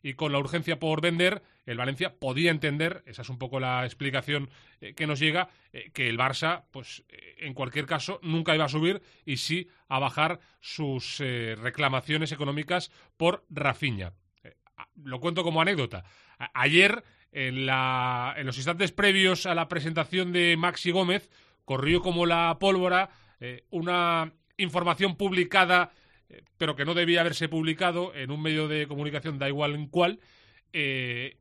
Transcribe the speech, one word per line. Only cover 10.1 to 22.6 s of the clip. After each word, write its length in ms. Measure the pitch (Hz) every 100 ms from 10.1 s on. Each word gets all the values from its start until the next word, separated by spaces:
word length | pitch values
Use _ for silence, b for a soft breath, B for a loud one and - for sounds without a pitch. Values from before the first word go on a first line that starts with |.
| 151 160 170 b b
sus, 600 | - - 143 131 - -
eh, 360 | 135 120 113 107
reclamaciones 720 | 123 127 135 131 151 156 156
económicas 600 | 151 147 147 151 180 - b b -
por 280 | 165 202 -
Rafinha. 640 | 143 139 127 139 101 90 95 _ _
Eh, 140 | - - _ -
a-, 120 | - -
lo 160 | 139 127
cuento 220 | 165 165
como 180 | 170 160
anécdota. 440 | 170 175 120 95 b b b b
A-, 120 | 127
ayer, 480 | 127 135 165 202 226 b b b
en 340 | 143 131 131 131
la, 680 | 131 131 127 127 123 127 151
en 100 | 131
los 100 | 131
instantes 360 | 139 170 165
previos 540 | - 202 190 185 175 185
a 80 |
la 140 | 170 165
presentación 640 | 170 160 160 151 185 180
de 240 | 175 170 165
Maxi 340 | 175 170 175
Gómez, 400 | 180 180 202 - b b b
corrió 360 | - 131 147 175
como 260 | 180 170 170
la 300 | 170 170 165